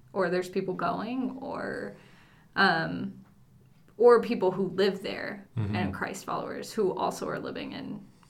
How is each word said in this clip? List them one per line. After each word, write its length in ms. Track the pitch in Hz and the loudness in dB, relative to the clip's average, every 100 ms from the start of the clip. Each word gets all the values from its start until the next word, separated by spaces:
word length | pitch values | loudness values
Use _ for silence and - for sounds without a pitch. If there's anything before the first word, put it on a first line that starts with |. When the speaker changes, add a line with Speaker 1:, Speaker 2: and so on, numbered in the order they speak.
| - | -6
Speaker 1:
or 160 | 202 175 | 0 2
there's 200 | 180 185 | 2 0
people 260 | 196 190 180 | -2 -2 -2
going, 600 | 170 175 214 254 214 - | -2 -2 -2 -2 -2 -4
or, 540 | - - - - 202 - - - - - - - | -8 -6 -6 -6 -8 -12 -20 -20 -20 -20 -6 2
um, 580 | 190 165 165 175 196 - - - - - - - - - | 4 4 0 -4 -6 -10 -20 -20 -20 -20 -20 -20 -16 6
or 240 | 240 233 | 8 8
people 300 | 202 233 185 | 6 2 2
who 160 | 190 180 180 | 2 0 2
live 260 | 202 190 | 2 2
there 460 | - - - 202 - 117 | -4 -6 -8 -10 -8 -4
Speaker 2:
Mm-hmm. 180 | 101 107 | -2 0
Speaker 1:
and 180 | 95 | -2
Christ 320 | - - - - | -2 -4 -6 -6
followers 460 | - - - - | -6 -6 -8 -6
who 220 | - 185 | 0 0
also 340 | - 175 175 - | 0 -2 -2 -4
are 120 | - | -4
living 320 | - - 147 | -6 -8 -8
in 260 | - 135 - - - | -10 -10 -12 -14 -20